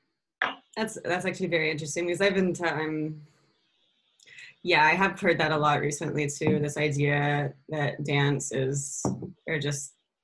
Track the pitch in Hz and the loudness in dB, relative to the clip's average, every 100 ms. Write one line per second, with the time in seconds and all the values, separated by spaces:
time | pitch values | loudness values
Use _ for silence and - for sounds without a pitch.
0 | _ _ _ - - - _ - 220 - | _ _ _ -4 -4 -6 _ -6 -6 -4
1 | - 185 185 - 180 165 156 151 151 170 | -2 -2 -2 -4 0 0 0 -4 -6 -4
2 | 175 175 196 190 185 165 170 151 156 156 | -2 2 2 4 0 0 -2 0 -2 -4
3 | 156 156 147 _ _ _ _ _ _ _ | -4 -8 -16 _ _ _ _ _ _ _
4 | _ _ - - - - 175 160 156 175 | _ _ -20 -20 -20 -6 2 6 6 6
5 | 196 185 190 156 156 156 147 143 143 147 | 2 2 2 2 2 2 4 2 0 -2
6 | 151 147 143 - 156 151 147 151 151 143 | -4 -2 -4 0 2 2 0 0 0 2
7 | 143 147 147 143 139 - - 156 135 - | 2 2 2 0 -2 -6 -8 -2 -2 -2
8 | 147 143 139 139 - 135 131 143 139 - | 0 2 2 0 -2 -2 -2 -2 -6 -4
9 | 135 127 - - - 156 143 139 - _ | -4 -4 -8 -12 -6 -4 -2 -4 -8 _
10 | _ _ | _ _